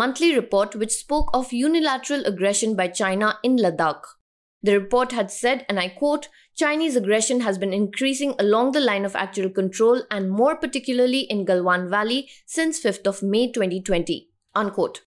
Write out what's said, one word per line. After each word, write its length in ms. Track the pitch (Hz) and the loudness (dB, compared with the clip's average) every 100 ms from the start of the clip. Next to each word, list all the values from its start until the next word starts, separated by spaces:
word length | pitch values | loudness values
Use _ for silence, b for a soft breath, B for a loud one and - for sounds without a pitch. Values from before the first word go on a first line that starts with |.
monthly 300 | 247 262 339 | 0 2 2
report 440 | 262 - 196 208 214 | 2 2 0 0 -2
which 180 | 214 - | -4 -4
spoke 280 | - 302 302 | -2 0 2
of 180 | 247 254 | 0 0
unilateral 760 | 240 294 330 302 262 262 285 220 | 0 2 2 2 0 -2 -2 -2
aggression 520 | 180 196 202 220 196 | 0 0 2 0 0
by 100 | 180 | -2
China 500 | - 190 190 214 - | -2 -2 0 0 0
in 140 | 240 254 | 2 2
Ladakh. 460 | 185 160 160 - - - _ _ _ _ | 2 2 0 -2 -10 -20 _ _ _ _
The 180 | 202 202 | 2 2
report 320 | 196 240 247 | 2 0 0
had 180 | 240 196 | -2 -4
said, 360 | - 240 269 - | -2 -2 0 -2
and 100 | 196 | -4
I 120 | 185 | -4
quote, 400 | 185 - 294 - b b - | -2 0 0 -4 b b -2
"Chinese 400 | 302 302 320 247 | 0 2 0 0
aggression 460 | 190 220 214 247 | 2 2 2 0
has 160 | 226 190 | 0 -2
been 220 | 196 196 | -2 -2
increasing 520 | 202 - 269 269 277 - | -2 -2 -2 0 -2 0
along 320 | 208 220 262 | 2 2 2
the 160 | 294 247 | 2 0
line 140 | 202 | 0
of 200 | 196 196 190 | -2 -4 -6
actual 220 | 208 190 196 | -4 -4 -2
control 420 | 190 190 226 247 - | -2 2 4 4 0
and 280 | 208 190 196 | -4 -2 2
more 140 | 277 320 | 2 2
particularly 680 | 320 269 262 247 254 269 - 208 | -4 -4 -2 2 2 2 -2 -2
in 100 | 185 | 0
Galwan 440 | 180 180 180 180 | 2 2 0 0
Valley 400 | 202 214 262 277 B - | -2 0 -2 -4 B -8
since 340 | 330 320 311 | -2 -2 0
fifth 360 | 214 - 202 196 | -2 -2 -2 -2
of 60 | |
May 300 | 196 214 247 | 0 0 0
twenty 300 | 247 190 185 | 0 -2 -2
twenty," 480 | 190 170 175 - - _ _ 202 | -2 -2 -2 -6 -10 _ _ -4
unquote. 460 | 202 202 156 - - | -2 -2 -2 -4 -20